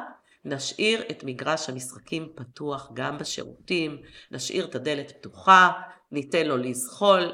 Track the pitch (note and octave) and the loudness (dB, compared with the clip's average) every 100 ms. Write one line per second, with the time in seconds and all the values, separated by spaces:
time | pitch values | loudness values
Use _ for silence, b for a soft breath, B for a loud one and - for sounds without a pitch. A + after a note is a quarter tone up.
0 | - b b b D3 C3+ - - G#3+ A3 | -6 b b b -8 -6 -6 0 2 2
1 | - - C#3 B2+ C#3 D#3+ - B2+ - - | -2 -10 -10 -6 -2 -2 -4 -8 -10 -14
2 | - E3 D#3 - B2+ - D3 C3+ - A2+ | -8 -8 -8 -14 -16 -10 -6 -6 -8 -8
3 | C3+ D3 - - - - - F3+ D#3 C#3 | -6 -6 -8 -8 -10 -14 -4 -2 -2 -6
4 | A2+ b b C3 - F#3 E3 B2+ C#3+ C#3+ | -16 b b -10 -4 -4 -4 -4 -4 -4
5 | C#3 - - - - F#3 F3+ - B B | -6 -14 -18 2 8 10 8 4 B B
6 | _ C#3+ C3+ E3+ D3+ B2+ B2 B2 - - | _ -8 -2 0 2 0 -2 -6 -8 4
7 | G3+ F#3 E3+ | 6 6 4